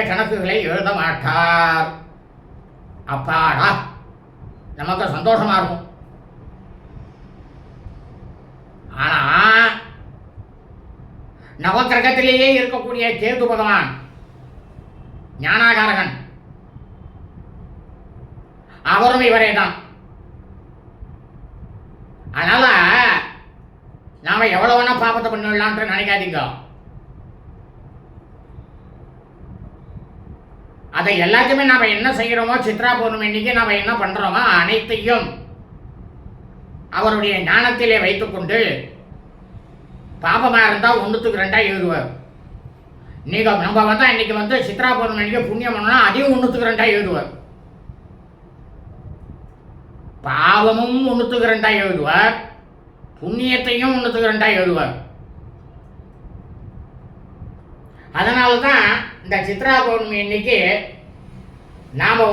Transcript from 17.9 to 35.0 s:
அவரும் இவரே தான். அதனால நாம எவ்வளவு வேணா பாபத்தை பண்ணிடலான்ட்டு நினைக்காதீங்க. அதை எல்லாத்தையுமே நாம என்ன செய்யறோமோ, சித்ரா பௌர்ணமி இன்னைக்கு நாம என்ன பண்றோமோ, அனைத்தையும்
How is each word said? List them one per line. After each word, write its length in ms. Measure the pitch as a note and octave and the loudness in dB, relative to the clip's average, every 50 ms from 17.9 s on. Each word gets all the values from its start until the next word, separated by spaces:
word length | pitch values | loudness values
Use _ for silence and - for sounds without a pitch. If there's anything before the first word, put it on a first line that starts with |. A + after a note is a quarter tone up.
| - - - - - - - - - - - - - - - - - - - D#3 F#3+ | -20 -20 -20 -20 -20 -20 -20 -20 -20 -20 -20 -20 -20 -20 -20 -20 -20 -10 -2 0 2
அவரும் 320 | G3+ A#3 B3 B3+ B3+ B3+ | 4 4 4 4 4 4
இவரே 240 | A#3 A3+ A3+ A3 G#3 G3 G3+ | 4 6 6 4 4 2 0
தான். 140 | E3+ - - - - - - - - - - - - - - - - - - - - - - - - - - - - - - - - - - - - - - - - - - - - - - - - - - - - - G#2 | 0 -2 -4 -10 -16 -20 -20 -20 -20 -20 -20 -20 -20 -20 -20 -20 -20 -20 -20 -20 -20 -20 -20 -20 -20 -20 -20 -20 -20 -20 -20 -20 -20 -20 -20 -20 -20 -20 -20 -20 -20 -20 -20 -20 -20 -20 -20 -20 -20 -20 -20 -20 -16 -10 -6
அதனால 280 | C#3+ E3+ F3+ A3+ B3+ C4 B3 G3+ F3+ F3 F3+ A3 B3 A#3+ G#3+ F3 D3+ - - - - - - - - - - - - - - - - - - - - D3 | -2 0 2 4 4 4 4 4 4 4 4 4 4 4 2 2 -2 -4 -10 -16 -20 -20 -20 -20 -20 -20 -20 -20 -20 -20 -20 -20 -20 -20 -20 -20 -12 -4
நாம 200 | E3 G3+ A3 A3+ G#3 F3+ | -4 0 2 2 2 2
எவ்வளவு 220 | F3+ A3 A#3+ A#3+ B3 | 2 4 4 4 4
வேணா 140 | A#3+ B3 A#3 - A#3 | 4 2 0 0 0
பாபத்தை 260 | A3+ A3+ A3+ G3+ A3+ | 0 0 0 -2 -4
பண்ணிடலான்ட்டு 600 | G#3+ G#3 G#3 G#3 G#3 G#3 G#3 G#3+ G#3 G#3+ G#3+ F#3 F#3+ | -4 -4 -4 -2 -2 0 0 -2 -2 -2 -4 -4 -2
நினைக்காதீங்க. 480 | G3+ G3+ G3+ G3 F#3+ F#3 F3 D#3+ C#3+ B2+ B2+ - - - - - - - - - - - - - - - - - - - - - - - - - - - - - - - - - - - - - - - - - - - - - - - - - - - - - - - - - - - - - - - - - - - - - - - - - - - - - - - - - - - - - - - - - D#3+ | -4 -2 0 -2 -2 -2 -4 -4 -4 -6 -6 -8 -14 -18 -20 -20 -20 -20 -20 -20 -20 -20 -20 -20 -20 -20 -20 -20 -20 -20 -20 -20 -20 -20 -20 -20 -20 -20 -20 -20 -20 -20 -20 -20 -20 -20 -20 -20 -20 -20 -20 -20 -20 -20 -20 -20 -20 -20 -20 -20 -20 -20 -20 -20 -20 -20 -20 -20 -20 -20 -20 -20 -20 -20 -20 -20 -20 -20 -20 -20 -20 -20 -20 -20 -20 -20 -20 -20 -20 -20 -20 -20 -20 -20 -20 -20 -20 -18 -8 -6 -2
அதை 140 | F3 G3+ G3+ F3 F3 | 0 0 2 2 2
எல்லாத்தையுமே 400 | F#3 A3 B3 B3+ B3 C#4 C#4 C#4 C4+ | 4 4 4 4 4 2 2 4 4
நாம 180 | B3+ B3 A3+ G#3+ G3+ | 4 4 4 2 0
என்ன 120 | G3+ A#3+ C4 C4 A3 | 0 0 -2 -2 -2
செய்யறோமோ, 360 | A#3 A#3 A#3 A#3 A3+ A#3 B3 A#3 - | -2 -2 0 0 0 0 -2 -2 -2
சித்ரா 240 | A3 G#3 G#3+ A#3+ B3 B3 - | -2 -4 0 0 0 0 0
பௌர்ணமி 300 | A3+ A3 G#3+ G#3+ G#3+ G#3 | -2 -2 -4 -2 -4 -2
இன்னைக்கு 220 | G#3 G#3+ G#3 B3+ B3 A#3 | -2 -2 -2 0 0 0
நாம 160 | G3+ G#3 G3+ G3+ | 0 0 0 -2
என்ன 100 | G3+ A3 A#3 G#3 | 0 -2 -2 -2
பண்றோமோ, 400 | G3 F#3+ F#3+ G#3 G3 F#3 F#3+ A#3 B3 A3 F#3 F3 | -4 -4 -4 -2 -2 -2 0 2 2 2 2 2
அனைத்தையும் 640 | E3+ G3+ A3 A3 A3 - A3+ A3 | 2 2 0 -2 -2 -4 -6 -4